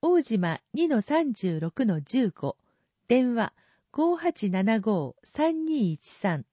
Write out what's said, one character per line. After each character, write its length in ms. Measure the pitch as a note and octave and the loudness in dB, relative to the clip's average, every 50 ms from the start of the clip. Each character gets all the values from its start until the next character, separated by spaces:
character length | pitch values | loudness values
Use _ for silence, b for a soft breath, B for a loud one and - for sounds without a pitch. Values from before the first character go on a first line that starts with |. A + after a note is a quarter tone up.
| - | 2
大 180 | D#4+ F4+ F4 | 4 4 4
島 400 | D4 - A3+ G3+ F3 E3+ D#3+ - _ _ _ | 2 2 0 0 0 0 -2 -4 _ _ _
二 140 | C4+ E4+ E4 | -2 0 2
の 120 | D4+ A3+ | 2 0
三 320 | G3+ - C#4+ D#4+ E4+ D4 A3+ | 0 2 0 0 0 0 -2
十 260 | - - F#3 E3+ D#3 | -4 -4 -4 -2 -2
六 280 | D#3 E3 - - C4+ | -4 -6 -2 0 0
の 160 | A3 F3+ D#3 C#3+ | 0 0 -2 -4
十 260 | - - C4 C4 G3+ | -2 0 0 0 0
五。 300 | - - - C#3 - _ _ _ _ _ _ _ _ _ _ _ | -2 -4 -8 -8 -8 _ _ _ _ _ _ _ _ _ _ _
電 260 | A#3 B3+ B3+ B3 A#3+ | 2 2 4 2 0
話、 200 | A3+ G#3+ - _ _ _ _ _ _ _ _ _ | -2 -2 -4 _ _ _ _ _ _ _ _ _
五 220 | - D4+ E4+ F4 | 0 0 0 0
八 360 | E4 - F4 D#4+ - - G3+ | 0 0 -2 -2 -2 -4 -2
七 300 | F3+ F#3 F#3+ G3+ A3+ A3 | 0 0 2 2 2 2
五 360 | F#3+ A3 G#3 F3+ D3 B2+ - _ _ | 2 0 0 0 -2 -4 -8 _ _
三 400 | - - - D4+ D#4+ E4 D#4+ D#4+ | -18 -4 0 0 0 2 0 -2
二 300 | D#4+ D#4 D4 A3 F3+ D#3+ | -2 0 0 0 0 -2
一 120 | D3 - | -4 -10
三。 380 | - - - - G3+ E3+ D3 B2 _ | -18 -20 -4 -2 -2 -2 -2 -6 _